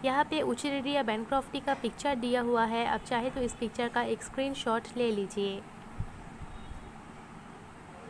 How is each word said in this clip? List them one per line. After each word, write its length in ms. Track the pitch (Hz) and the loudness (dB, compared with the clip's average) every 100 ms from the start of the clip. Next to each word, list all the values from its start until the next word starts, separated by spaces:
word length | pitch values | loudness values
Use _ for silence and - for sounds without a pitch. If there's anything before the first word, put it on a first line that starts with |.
यहाँ 200 | 262 262 | 4 4
पे 160 | 294 311 | 4 4
Ucheridia 600 | - 240 294 277 262 285 | 2 2 2 0 2 2
bancrofti 600 | 233 214 220 269 262 285 | 4 0 2 0 2 -4
का 100 | 262 | 0
पिक्चर 400 | 269 233 - 285 | 0 0 0 0
दिया 260 | 269 240 247 | 2 2 2
हुआ 240 | 240 240 | 4 4
है, 220 | 226 233 233 | 4 4 2
आप 140 | 220 | 0
चाहे 300 | - 240 247 | 2 0 2
तो 100 | 262 | 0
इस 120 | 240 | -2
पिक्चर 360 | - 226 - 240 | 0 -4 0 0
का 140 | 233 | 2
एक 200 | 233 226 | 2 -2
स्क्रीनशॉट 600 | - - 269 269 - 226 226 240 | -2 0 0 0 2 2 0 0
ले 140 | 240 | 2
लीजिए। 500 | 208 196 - 196 196 - - - - - - - - - - - - - - - - - - - - - - - - - | 2 0 0 0 -2 -8 -14 -12 -6 -6 -6 -14 -12 -10 -10 -10 -10 -12 -14 -16 -16 -14 -14 -14 -16 -16 -16 -16 -16 -14